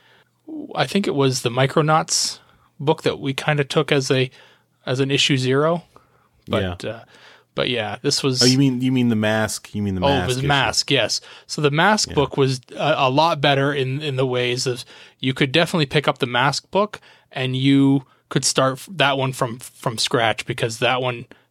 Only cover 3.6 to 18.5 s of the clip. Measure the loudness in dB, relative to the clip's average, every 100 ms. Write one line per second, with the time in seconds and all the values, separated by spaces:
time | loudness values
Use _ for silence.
3.6 | 0 -2 0 0 2 0 0 -6 -20 _
4.6 | _ _ -6 -2 0 0 2 2 2 2
5.6 | 2 -2 -6 -20 _ _ _ _ -4 -2
6.6 | -2 -6 -10 -12 -18 -20 -20 -20 _ -4
7.6 | -2 -2 -4 -4 -2 0 -2 2 4 6
8.6 | 4 2 0 2 2 2 2 0 -2 -4
9.6 | -8 -4 -4 0 0 0 0 -2 0 2
10.6 | 2 -2 0 0 0 -4 -10 -20 -12 -2
11.6 | 0 4 4 2 0 0 0 0 0 -2
12.6 | -10 -4 -2 0 2 2 2 2 2 2
13.6 | 2 0 -2 -4 -4 -2 0 0 0 -2
14.6 | -4 -6 -10 -20 -20 _ -4 0 0 2
15.6 | 2 0 0 2 0 -2 -2 2 0 0
16.6 | -2 -2 -2 -4 -20 -20 _ -6 -4 0
17.6 | 4 6 6 4 -2 _ _ -2 0